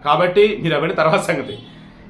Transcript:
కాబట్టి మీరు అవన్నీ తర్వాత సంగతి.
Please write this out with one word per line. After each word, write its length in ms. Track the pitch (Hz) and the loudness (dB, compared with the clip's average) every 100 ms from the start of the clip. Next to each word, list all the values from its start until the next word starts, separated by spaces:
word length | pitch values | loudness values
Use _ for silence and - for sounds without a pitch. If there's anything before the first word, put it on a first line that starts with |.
| 147 | -2
కాబట్టి 540 | 156 180 180 214 - | 0 2 4 2 2
మీరు 140 | 165 147 | -2 -2
అవన్నీ 200 | 165 180 | -2 0
తర్వాత 240 | 156 190 | 2 2
సంగతి. 380 | 196 156 127 - - - - - - | 0 -4 -6 -12 -18 -20 -20 -20 -20